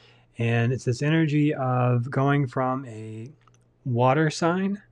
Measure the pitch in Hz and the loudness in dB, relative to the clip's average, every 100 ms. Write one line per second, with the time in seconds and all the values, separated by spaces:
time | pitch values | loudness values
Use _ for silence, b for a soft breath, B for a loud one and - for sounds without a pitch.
0 | b b b - 117 117 117 127 - 120 | b b b -4 0 0 0 -2 -4 -2
1 | 147 165 156 151 147 151 127 127 123 123 | 2 2 2 2 2 0 -2 0 2 2
2 | 123 135 139 143 135 139 127 131 131 110 | 0 0 2 2 0 -2 -2 -2 -6 -12
3 | 110 110 120 - _ _ _ _ 135 117 | -12 -12 -14 -18 _ _ _ _ -4 2
4 | 127 143 156 - 165 180 196 202 - | 2 4 0 0 0 0 -2 -6 -10